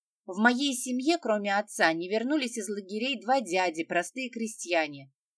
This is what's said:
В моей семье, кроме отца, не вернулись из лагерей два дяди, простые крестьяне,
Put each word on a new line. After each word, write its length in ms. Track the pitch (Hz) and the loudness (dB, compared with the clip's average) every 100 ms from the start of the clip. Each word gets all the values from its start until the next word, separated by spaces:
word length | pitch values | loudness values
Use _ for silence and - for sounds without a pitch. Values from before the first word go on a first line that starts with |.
| _ _ - | _ _ -10
В 120 | 185 | 2
моей 360 | 240 247 285 | 4 4 0
семье, 440 | 247 254 254 269 339 | -2 -2 -2 2 2
кроме 380 | 233 208 202 202 | 2 0 2 0
отца, 380 | 208 - 170 | -2 2 4
не 160 | 165 180 | 4 0
вернулись 480 | 220 240 302 247 233 | 0 2 0 0 -4
из 100 | 208 | -6
лагерей 540 | 202 185 214 254 247 | -6 -4 -4 -2 -4
два 180 | 196 269 | 2 0
дяди, 460 | 190 185 180 160 - | 2 2 2 0 -2
простые 440 | 180 175 262 254 | -2 -2 -6 -8
крестьяне, 840 | 226 220 - 170 170 151 143 135 _ _ | -4 -6 -6 0 0 0 -4 -16 _ _